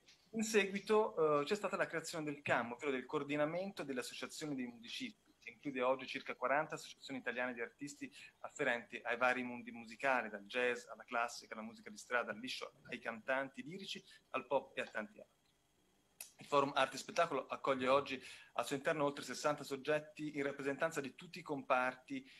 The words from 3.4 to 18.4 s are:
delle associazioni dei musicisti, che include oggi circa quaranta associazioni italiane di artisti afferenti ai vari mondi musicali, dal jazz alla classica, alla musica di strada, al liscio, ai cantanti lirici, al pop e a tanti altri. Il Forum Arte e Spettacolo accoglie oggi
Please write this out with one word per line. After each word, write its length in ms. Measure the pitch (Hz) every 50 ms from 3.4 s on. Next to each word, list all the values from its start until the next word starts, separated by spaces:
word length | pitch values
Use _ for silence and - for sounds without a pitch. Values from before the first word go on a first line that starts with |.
| 147 156 170 180 196 196 196 -
delle 180 | 160 139 131 123
associazioni 540 | - - - - 131 117 - - 160 151 139
dei 120 | 131 123
musicisti, 680 | 120 120 113 113 113 - - 131 113 - _ _ - _ _
che 120 | - 117
include 300 | 117 - - 147 127 127
oggi 240 | 127 127 131 131 131
circa 280 | - - 131 - - 143
quaranta 400 | - - 143 139 151 156 151 160
associazioni 460 | 147 - - - - - - 135 123
italiane 320 | - 123 117 123 123 127
di 80 | 120 117
artisti 520 | 117 120 - - 143 143 - - 139 127 - - - - - _
afferenti 580 | - - - - 143 131 120 120 110 - 120 113 -
ai 120 | 120 117
vari 260 | 117 127 127 127 127
mondi 280 | 123 123 120 120 113 120
musicali, 580 | 113 117 113 110 117 - 139 139 127 120 110 104
dal 160 | 104 98 101
jazz 420 | 101 123 123 123 123 120 120 -
alla 180 | - 113 110 113
classica, 500 | - 123 117 120 120 - - 120 - 113
alla 80 | 110
musica 260 | 110 113 113 - - 120
di 100 | 107 -
strada, 340 | - - 123 120 113 110
al 60 | 104 107
liscio, 420 | 127 127 - - - - - - - -
ai 80 | 123 117
cantanti 640 | - 120 113 110 - 135 131 135 135 131 - -
lirici, 400 | 127 147 180 196 196 - - 185 - - - - _ _
al 160 | - 131 -
pop 300 | - 143 131 - - -
e 40 | 127
a 60 | 113
tanti 340 | - - 113 107 107 - -
altri. 220 | - - _ _ _ _ _ _ _ _ _ _ _ _ _ _ _ _ _ - - - - -
Il 80 | -
Forum 260 | - 147 139 139 143 -
Arte 220 | 135 135 - -
e 20 | 127
Spettacolo 480 | - - 117 175 170 - 143 127 -
accoglie 400 | - 123 - - 143 135 127 127
oggi 340 | 127 135 143 135 - 131 104 - - - -